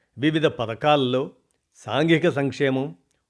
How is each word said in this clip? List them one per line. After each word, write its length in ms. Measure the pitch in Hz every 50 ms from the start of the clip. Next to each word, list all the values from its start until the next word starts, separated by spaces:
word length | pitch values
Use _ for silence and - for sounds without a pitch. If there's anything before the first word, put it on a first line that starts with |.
| _ _ _ 113
వివిధ 280 | 123 156 156 160 147
పథకాల్లో 840 | 151 - - 120 107 113 110 - 151 151 147 131 123 123 127 143 180 - _ _ _ _ _ _ _ _
సాంఘిక 540 | - - - 107 131 156 165 165 156 165 175
సంక్షేమం, 680 | 131 139 139 139 131 - 143 135 131 131 135 151 165 _ _ _ _ _ _ _